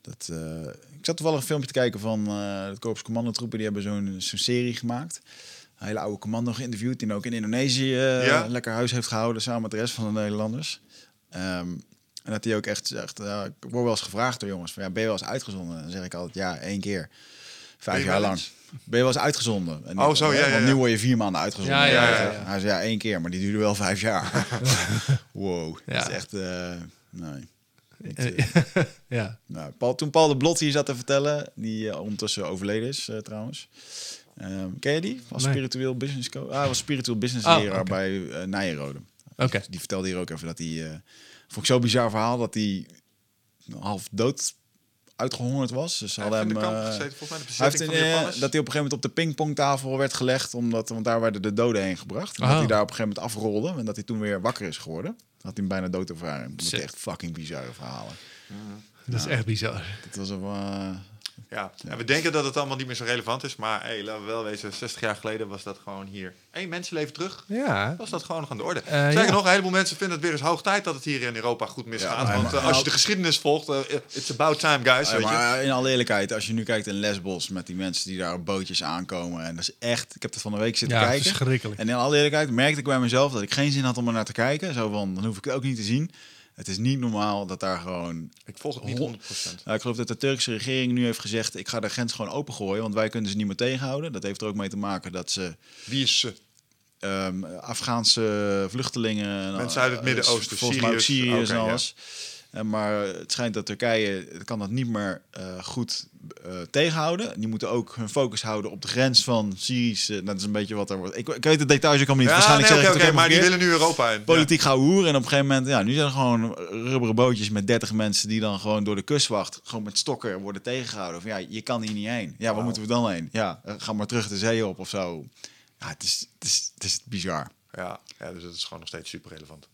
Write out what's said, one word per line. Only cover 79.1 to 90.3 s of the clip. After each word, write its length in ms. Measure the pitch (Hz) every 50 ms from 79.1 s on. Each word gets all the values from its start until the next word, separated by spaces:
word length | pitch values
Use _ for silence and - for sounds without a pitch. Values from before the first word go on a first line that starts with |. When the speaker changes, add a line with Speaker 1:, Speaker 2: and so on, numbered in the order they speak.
| 98 87 87 87 85 82 80
Speaker 1:
En 100 | 82 82
dat 120 | 85 87 -
is 200 | - _ - 117
echt, 260 | 120 117 - _ -
ik 60 | - -
heb 100 | 110 -
dat 100 | - -
van 100 | 107 104
de 60 | 101
week 180 | 110 117 113
zitten 220 | - 117 131 120 113
Speaker 3:
Ja, 60 | 110
Speaker 1:
kijken. 180 | 117 127 143 139
Speaker 3:
verschrikkelijk. 540 | 190 196 - 135 127 131 127 - 110 104 104
Speaker 1:
En 80 | 110 110
in 60 | 120
alle 200 | 123 123 139 147
eerlijkheid 340 | 147 147 147 143 151 156 139
merkte 280 | 117 117 131 147 151 143
ik 60 | 127
bij 160 | 143 135 131
mezelf 320 | 127 120 120 127 139 143 135
dat 100 | 110 101
ik 100 | 101 -
geen 200 | 139 139 147 139
zin 120 | 139 135
had 120 | 127 123 127
om 80 | 120
er 60 | 120 117
naar 120 | 113 107
te 80 | - -
kijken. 420 | - 117 127 143 156 185 185 147
Zo 160 | 123 113 107
van, 240 | 104 104 101 98 92
dan 100 | 92 98
hoef 120 | 113 110
ik 80 | 95 -
het 100 | 147 127
ook 80 | 139 123
niet 140 | 139 131
te 60 | 113 107
zien. 280 | 101 117 135 156 175 - - - - - - - _ _
Het 140 | - - -
is 80 | 95 92
niet 200 | 113 127 135 135
normaal 480 | 123 120 110 104 104 104 104 101 101
dat 140 | 90 95 90
daar 200 | - 95 92 87
gewoon 500 | 85 90 92 87 87 85 85 82 80 - _ _ _
Speaker 2:
Ik 140 | - - -
volg 160 | - 151 -
het 100 | - -
niet 80 | 110 110 120
Speaker 1:
hon- 40 | 135
Speaker 2:
honderd 220 | - 113 101 -
procent. 380 | - 101 - - 90 90 87 -
Speaker 1:
Nou, 120 | - 107
ik 60 | 107 -
geloof 140 | 123 117
dat 120 | 117 120 101
de 80 | 117
Turkse 360 | - - 139